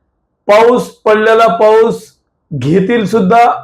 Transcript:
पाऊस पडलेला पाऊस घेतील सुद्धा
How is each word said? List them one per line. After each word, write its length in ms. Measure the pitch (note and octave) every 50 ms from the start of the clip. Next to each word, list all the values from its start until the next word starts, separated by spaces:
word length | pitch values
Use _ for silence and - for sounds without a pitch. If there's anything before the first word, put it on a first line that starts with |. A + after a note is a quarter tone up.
| _ _ _ _ _ _ _ _ _ -
पाऊस 400 | G3+ G#3+ A#3 A#3 B3 A#3+ F3 -
पडलेला 600 | - _ _ A3 G#3+ G#3+ G#3+ A3+ A3+ A3 A#3 A3
पाऊस 540 | - - G#3+ G#3+ A3 A3+ A3+ A3+ F#3 - - - _ _ _ _ _ _ _ _ -
घेतील 520 | C#3 A#2+ C#3+ D#3+ F#3+ F#3+ F#3+ A#3+ A#3+ G#3+
सुद्धा 440 | F3+ - A3+ F#3+ F3+ A3+ A#3 A#3+ A#3+ - -